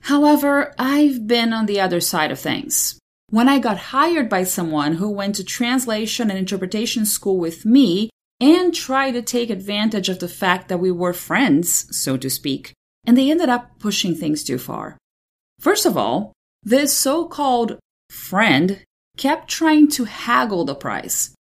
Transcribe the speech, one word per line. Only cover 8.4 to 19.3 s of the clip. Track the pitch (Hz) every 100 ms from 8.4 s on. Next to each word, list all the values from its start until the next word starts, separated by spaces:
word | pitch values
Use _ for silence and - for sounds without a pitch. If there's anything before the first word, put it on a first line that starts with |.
| 262 349 359
tried | 330 - 262 269
to | 240
take | 233 247 233
advantage | 190 196 208 220 214 185
of | 180
the | 175
fact | - 190 180 -
that | 180
we | 185
were | 175 180
friends, | 180 - 180 254 147 170 - - -
so | - 135
to | 135
speak, | - 151 135 - _ _ _
and | - 247
they | 269
ended | 330 320
up | 247 - _
pushing | 208 196 190
things | 165 160 151
too | - 131
far. | - - - - _ _ _ _ _ _
First | - 403 349
of | 170
all, | 104 135 208 _ _ _
this | 208 254 294 -
so-called | 269 302 330 - 277 247 226 - _ _ _
friend | - - 185 220 135 180 196 _ _ _ -
kept | 269